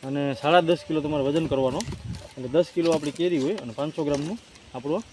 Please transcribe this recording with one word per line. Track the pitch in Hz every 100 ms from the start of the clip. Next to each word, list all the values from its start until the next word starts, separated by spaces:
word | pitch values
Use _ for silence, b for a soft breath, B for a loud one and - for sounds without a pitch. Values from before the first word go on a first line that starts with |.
અને | 135 143 143
સાડા | 131 143 175
દસ | 165 175 -
કિલો | 156
તમારે | 147 151
વજન | 135 151 160
કરવાનો. | 135 131 139 233 - - - - -
એટલે | 127
દસ | 147 175
કિલો | - 165
આપણી | 160 147
કેરી | - 175 170
હોય | 135 202
અને | 131
પાંચસો | 113 147 156
ગ્રામનું | 147 143 147 233 - - - 127
આપણું | 131 175 233